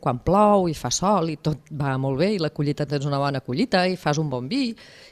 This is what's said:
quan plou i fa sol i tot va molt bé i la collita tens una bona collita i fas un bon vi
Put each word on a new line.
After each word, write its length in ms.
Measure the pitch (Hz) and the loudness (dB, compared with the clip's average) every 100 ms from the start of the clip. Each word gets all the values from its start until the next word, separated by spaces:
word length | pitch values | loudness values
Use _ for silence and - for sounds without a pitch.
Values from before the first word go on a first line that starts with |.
quan 160 | 143 123 | -2 -2
plou 460 | - 196 208 202 180 | 2 4 6 4 2
i 60 | |
fa 160 | 151 123 | -2 -4
sol 380 | - 185 202 165 | -2 2 2 0
i 60 | 151 | -2
tot 320 | 160 147 - | -4 -4 -8
va 220 | 147 139 131 | -6 -2 0
molt 200 | 135 131 | 0 0
bé 120 | 185 | 0
i 60 | 208 | 0
la 80 | 151 | -2
collita 340 | - 147 143 143 | -2 -2 -2 -2
tens 200 | 147 143 | -2 -2
una 140 | 143 | -2
bona 200 | 143 135 | -2 -2
collita 460 | - 127 240 185 185 | -4 -2 0 2 2
i 80 | 180 | 0
fas 220 | 156 147 | -2 0
un 100 | 151 | 0
bon 200 | 127 127 | -4 -4
vi 260 | 262 247 220 - - - | -2 -4 -6 -16 -20 -20